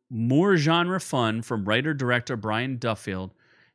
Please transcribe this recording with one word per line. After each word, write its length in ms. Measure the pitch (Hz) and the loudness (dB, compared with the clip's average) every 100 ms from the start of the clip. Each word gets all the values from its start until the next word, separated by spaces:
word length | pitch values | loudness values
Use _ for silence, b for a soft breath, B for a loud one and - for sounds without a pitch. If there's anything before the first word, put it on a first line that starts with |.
| - | -10
more 460 | 117 117 139 196 185 | -4 2 4 4 4
genre 420 | 147 170 175 185 | 4 2 2 -2
fun 420 | - 135 113 113 | -2 0 0 -2
from 220 | 117 113 | -4 -4
writer-director 720 | 98 113 151 147 123 123 - 120 | 0 0 0 -2 0 0 0 -6
Brian 420 | 107 107 131 123 | -4 -4 -4 -4
Duffield 540 | 120 107 - 92 95 - b b b | -4 -4 -6 -8 -8 -12 b b b